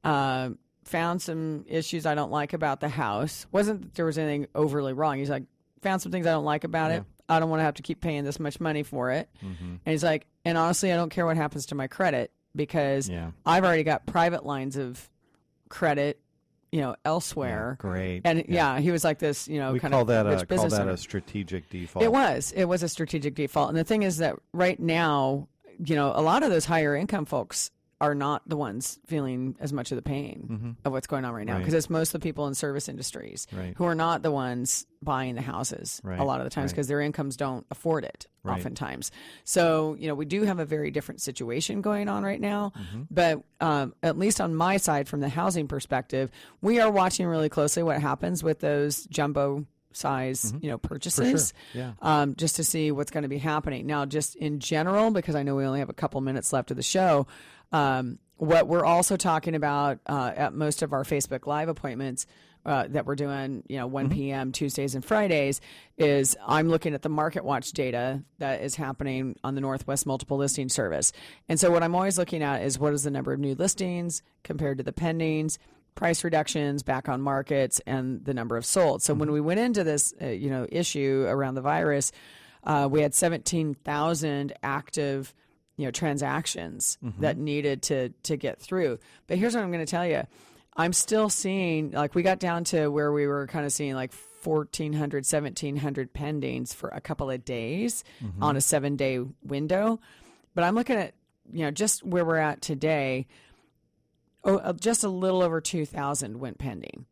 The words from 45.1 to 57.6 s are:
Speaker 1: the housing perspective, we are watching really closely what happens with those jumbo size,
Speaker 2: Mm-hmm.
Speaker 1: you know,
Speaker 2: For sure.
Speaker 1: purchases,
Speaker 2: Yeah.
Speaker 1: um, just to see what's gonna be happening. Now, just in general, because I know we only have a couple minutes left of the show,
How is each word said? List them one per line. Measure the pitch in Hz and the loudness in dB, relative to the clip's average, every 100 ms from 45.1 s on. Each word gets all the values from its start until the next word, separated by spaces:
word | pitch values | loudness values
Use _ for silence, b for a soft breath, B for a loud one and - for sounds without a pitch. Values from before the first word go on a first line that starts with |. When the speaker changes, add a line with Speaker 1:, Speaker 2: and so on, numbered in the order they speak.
| 147 | -2
Speaker 1:
the | 139 | -2
housing | 135 185 175 147 | 0 0 0 -2
perspective, | 143 - 131 123 131 135 B B B | -4 -2 -2 0 -2 -2 B B B
we | 196 233 | 2 6
are | 220 | 6
watching | 202 185 - 175 | 6 4 2 0
really | 160 156 | 2 2
closely | - 147 170 | 4 2 4
what | 165 143 | 2 2
happens | 147 131 175 175 | 0 0 -2 0
with | 160 156 | 0 0
those | 147 147 147 143 - | 2 2 2 -2 -4
jumbo | 156 147 147 143 143 147 _ _ | -2 0 2 0 0 -6 _ _
size, | - 143 135 131 131 113 | -6 -2 0 -2 -2 -2
Speaker 2:
Mm-hmm. | 127 | -4
Speaker 1:
you | 160 | -4
know, | 117 | -4
Speaker 2:
For | |
sure. | - | -4
Speaker 1:
purchases, | 139 170 - 247 277 - - B | -6 -2 2 4 4 0 -4 B
Speaker 2:
Yeah. | 120 127 104 | -8 -8 -4
Speaker 1:
um, | 156 151 143 131 | 2 4 2 0
just | 156 - | -2 0
to | |
see | 160 165 156 | 0 0 0
what's | 143 143 | 0 -2
gonna | 160 147 | -2 -4
be | 139 | -2
happening. | 151 151 151 131 131 | 0 0 -2 -4 -2
Now, | 147 139 | -2 0
just | 151 147 - | -2 -2 -4
in | 151 147 | -4 -4
general, | - 156 170 202 226 | 0 0 2 4 4
because | 208 170 | 2 0
I | 151 | 0
know | 139 139 | 0 0
we | 139 | 0
only | 135 | 0
have | 143 | -4
a | |
couple | - 151 139 | -4 -4 -2
minutes | 135 131 - | -2 -2 0
left | 139 - | -2 -2
of | 127 | -4
the | |
show, | 135 185 185 147 135 B B B | 0 4 6 6 2 B B B